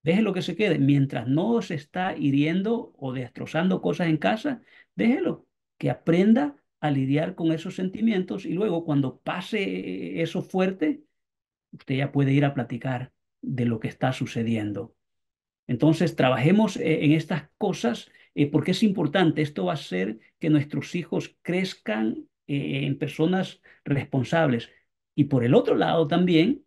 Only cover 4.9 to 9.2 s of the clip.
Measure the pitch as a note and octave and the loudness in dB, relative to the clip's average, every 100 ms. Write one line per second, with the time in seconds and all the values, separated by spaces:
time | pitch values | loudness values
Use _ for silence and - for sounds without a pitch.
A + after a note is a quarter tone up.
4.9 | - A3+ D#4 F4+ - _ _ _ _ C#3+ | 0 2 2 -2 -6 _ _ _ _ -4
5.9 | - - E3+ G3+ A3+ D4 - _ _ D3+ | -2 2 4 6 4 2 -6 _ _ -2
6.9 | C3+ C3 C#3+ E3+ F#3 E3 D#3+ F#3 F#3 F#3 | 0 0 0 -2 -2 -2 -2 -4 -6 -6
7.9 | F#3+ A3+ F#3+ F#3+ G3+ F#3+ E3+ G#3+ E3+ E3+ | 0 0 0 -2 -8 -6 -2 -2 -2 0
8.9 | C#3+ C3 - | 0 0 -4